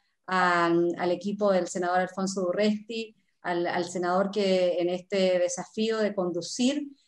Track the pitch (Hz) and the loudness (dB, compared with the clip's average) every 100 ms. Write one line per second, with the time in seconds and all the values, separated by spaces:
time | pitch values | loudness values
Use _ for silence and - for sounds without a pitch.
0 | _ _ - 185 180 175 170 170 175 - | _ _ -4 2 4 4 4 2 2 0
1 | 180 175 196 202 208 190 175 190 175 180 | -2 -2 -4 0 2 2 0 -2 0 0
2 | 180 190 190 190 180 180 214 214 - 226 | 0 -2 -4 -2 -2 0 2 0 -4 -8
3 | 220 - _ _ - 175 170 175 170 185 | -8 -12 _ _ -4 -2 -2 -2 -4 -4
4 | 180 185 196 202 196 185 180 175 175 180 | 0 0 0 0 2 2 2 2 0 -2
5 | - 196 185 180 175 175 175 - 220 220 | -4 0 2 2 0 -2 -8 -4 -2 0
6 | 208 208 180 170 170 - 254 294 285 - | 0 0 -2 -4 -6 0 0 0 -4 -12